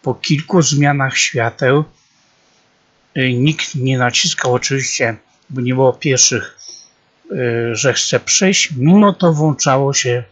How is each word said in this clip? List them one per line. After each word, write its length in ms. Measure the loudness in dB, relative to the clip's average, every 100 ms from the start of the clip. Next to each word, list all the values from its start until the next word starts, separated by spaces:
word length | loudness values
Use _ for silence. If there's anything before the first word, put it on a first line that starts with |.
po 120 | -4
kilku 480 | -6 -2 -2 0 0
zmianach 560 | 2 2 2 0 -2 -2
świateł, 680 | -2 -2 -4 0 0 2 -2 _ _ _ _ _ _ _ _ _ _ _ _ -2
y, 160 | -2
nikt 420 | 2 0 0 -6
nie 240 | -4 -2 0
naciskał 560 | 0 0 -2 -2 -2
oczywiście, 640 | -2 -2 -4 -4 -2 -4 -4 _ _ _
bo 100 | -6
nie 140 | -4
było 180 | 2 2
pieszych, 640 | 2 -2 0 0 0 -6 -18 -20 -20 _ _ _ _ -12
y, 440 | -6 -2 -2 -4 -2
że 160 | -2
chce 280 | -2 -2 -4
przejść, 500 | -2 0 2 0 -2 0
mimo 360 | 4 6 4
to 200 | 4 0
włączało 640 | 2 0 0 0 0 0
się 300 | -2 -2 -4 -6